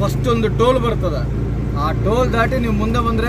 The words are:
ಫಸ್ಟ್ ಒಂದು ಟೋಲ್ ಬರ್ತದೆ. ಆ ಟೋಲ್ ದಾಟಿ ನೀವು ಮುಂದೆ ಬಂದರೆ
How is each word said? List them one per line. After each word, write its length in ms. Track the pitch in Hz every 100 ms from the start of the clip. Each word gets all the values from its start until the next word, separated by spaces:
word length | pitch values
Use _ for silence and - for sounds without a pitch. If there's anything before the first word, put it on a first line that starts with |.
ಫಸ್ಟ್ 260 | 202 - 247
ಒಂದು 160 | 233 214 -
ಟೋಲ್ 180 | 240 262 240
ಬರ್ತದೆ. 360 | 202 175 139 - - - - - 139
ಆ 80 | 151 - 190
ಟೋಲ್ 240 | 233 247 226
ದಾಟಿ 200 | 233 254
ನೀವು 120 | 233 208
ಮುಂದೆ 200 | 220 240 233
ಬಂದರೆ 180 | 226